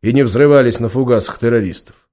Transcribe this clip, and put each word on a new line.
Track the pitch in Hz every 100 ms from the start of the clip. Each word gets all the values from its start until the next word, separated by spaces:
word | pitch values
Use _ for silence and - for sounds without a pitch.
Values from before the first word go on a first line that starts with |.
и | 107
не | 131
взрывались | 123 104 147 143 123 113
на | 117
фугасах | 117 127 117 - -
террористов. | 117 117 95 85 - _ _